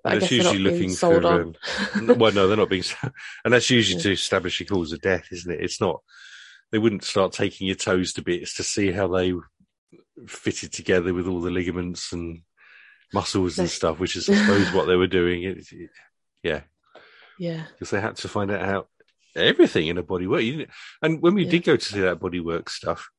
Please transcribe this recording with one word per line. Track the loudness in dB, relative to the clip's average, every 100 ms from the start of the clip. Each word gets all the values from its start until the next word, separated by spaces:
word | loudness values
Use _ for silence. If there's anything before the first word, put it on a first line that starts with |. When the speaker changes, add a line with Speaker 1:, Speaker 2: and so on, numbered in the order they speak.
Speaker 1:
but | 0
Speaker 2:
And | 0
Speaker 1:
I |
Speaker 2:
that's |
Speaker 1:
guess | 2
they're | 2
not | 2
Speaker 2:
usually | 2 2
Speaker 1:
being | 2
Speaker 2:
looking | -2 0
Speaker 1:
sold | 4 4
Speaker 2:
for, | 4
Speaker 1:
on. | 2 0 -10 -8 -6 -4 -2 4
Speaker 2:
um, | 6
Speaker 1:
<laughs> |
Speaker 2:
well, | 6
no, | 6 4
they're | 4
not | 2
being | 0
s-, | -2
<laughs> | -6 -8 -10 -16 -6
and | 2
that's | 4 6
usually | 4 4 0
Speaker 1:
Yeah. |
Speaker 2:
to | 0
establish | 0 0 -2 -2 -6
a |
cause | -2 -2 -2
of | -4
death, | -2 -2 -4
isn't | -12 -8
it? | -6
It's | -6 -2
not, | -2 -2 _ -20 -20 -20 -20 -20 _
they | 0
wouldn't | 0 0
start | -2 0 0
taking | 0 -6 -4 -6
your | -4
toes | 0 0 0
to | -4
bits | -4 -4 -6
to | -8
see | -6 -2 -2
how | 0 -2
they | 0 0 -2 -8 _ _ _ _ -20 _ -20 -20
fitted | -6 -6 -6 -10
together | -10 0 2 2
with | -2 -2
all | -2
the | -2
ligaments | -2 -2 -4 -6 -8 -10
and | -8 -10 -12 _ _ -20 -20 -20 _ _
muscles | -2 0 0 0 0
and | -2
Speaker 1:
No. |
Speaker 2:
stuff, | 0 -2 0
which | -4 -2
is, | 2
I |
suppose, | 4 4 4 4
Speaker 1:
<laughs> |
Speaker 2:
what | 2 2
they | 4
were | 4
doing. | 2 2 0
It, | -4 -10 -14
it, | -20 -20 -20 _ _ _ _
yeah. | -4 -4 -8 _ _ -20 -20 -20 -20 _
Speaker 1:
Yeah. | -8 -8 -12 _
Speaker 2:
'Cause | -6
they | -4
had | -4 -6
to | -6
find | -4 -2
out | -2
how | -2 -4 -6 _ _ _ _ 0
everything | 2 4 4 4 0
in | -4
a |
body | -4 -4 0
worked. | 0
You | -2 -4
didn't, | -10 -16 -20 -4
and | -2 2
when | 4
we | 4
Speaker 1:
Yeah. | 2
Speaker 2:
did | 2
go | 4 2
to |
see | 0 -2
that | 0 -2
body | -6 -6
work | -4 -6 -6
stuff | -8 -6 -6 -10